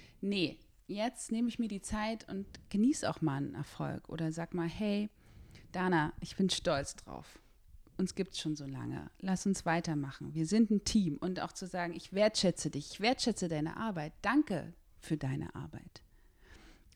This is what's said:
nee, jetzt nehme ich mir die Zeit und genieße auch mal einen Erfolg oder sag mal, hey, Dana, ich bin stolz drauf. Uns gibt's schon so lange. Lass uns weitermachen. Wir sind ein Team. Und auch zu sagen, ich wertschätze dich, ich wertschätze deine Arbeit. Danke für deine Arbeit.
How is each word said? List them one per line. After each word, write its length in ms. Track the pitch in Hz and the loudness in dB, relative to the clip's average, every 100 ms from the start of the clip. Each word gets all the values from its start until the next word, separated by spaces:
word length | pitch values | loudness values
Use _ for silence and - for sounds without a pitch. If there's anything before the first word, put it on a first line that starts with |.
| - - | -20 -8
nee, 380 | 196 202 175 - - - - | -2 2 0 -2 -16 -20 -8
jetzt 440 | 202 233 - - | -2 -2 -4 -4
nehme 180 | 226 240 | 0 0
ich 100 | - | 0
mir 80 | 226 | -4
die 140 | 196 | -4
Zeit 460 | - 214 214 226 - | -4 -2 -2 -4 -6
und 160 | 196 196 - - | -8 -8 -14 -2
genieße 400 | 202 240 311 - | 4 6 4 2
auch 120 | - | 0
mal 160 | 156 135 | 0 0
einen 180 | 139 - | -2 -6
Erfolg 540 | 143 - 143 131 - | -8 -6 -4 -4 -6
oder 220 | 165 160 | -4 -4
sag 220 | 160 170 | -4 -4
mal, 140 | 175 165 | -2 -2
hey, 420 | 165 208 202 208 - - - - - - | -2 0 0 -2 -8 -20 -20 -20 -20 -10
Dana, 420 | 175 180 165 156 - | -2 4 4 4 -2
ich 160 | 170 - | -6 0
bin 140 | 190 | 2
stolz 460 | - - 143 139 - | 2 2 0 0 -8
drauf. 440 | - 64 - - - - - - - - | -12 -14 -14 -20 -20 -20 -20 -20 -10 -2
Uns 180 | 185 - | -2 0
gibt's 240 | 185 - | -4 -4
schon 160 | 156 151 | -4 -4
so 100 | 139 | -6
lange. 440 | 131 120 127 151 - | -8 -6 -6 -8 -6
Lass 260 | 185 185 202 | -2 0 2
uns 200 | 190 - | 2 2
weitermachen. 680 | 165 170 147 139 - 143 | 2 2 0 -2 -6 -6
Wir 120 | 151 160 | -2 4
sind 260 | 214 220 | 6 6
ein 120 | 202 | 4
Team. 340 | - 220 180 143 | 4 4 4 2
Und 220 | 175 180 | -2 -2
auch 100 | - | -4
zu 160 | - 185 | -8 -8
sagen, 260 | 180 175 | -4 -4
ich 200 | 170 - | -6 -4
wertschätze 560 | 185 214 - 180 - 156 | 2 4 6 4 4 0
dich, 220 | 143 - | -4 -6
ich 100 | - | -2
wertschätze 460 | 208 262 240 208 175 | 0 2 2 0 0
deine 280 | 156 156 - | 0 -2 -2
Arbeit. 360 | 226 175 151 - | -4 -4 -6 -4
Danke 520 | 202 269 302 185 - - _ - | 2 4 4 0 -4 -12 _ -18
für 180 | - 156 | -2 0
deine 360 | 135 139 - - | 0 -2 -4 -8
Arbeit. 460 | 156 - - - - - - _ - - - - - | -10 -12 -16 -20 -20 -20 -20 _ -20 -20 -20 -20 -20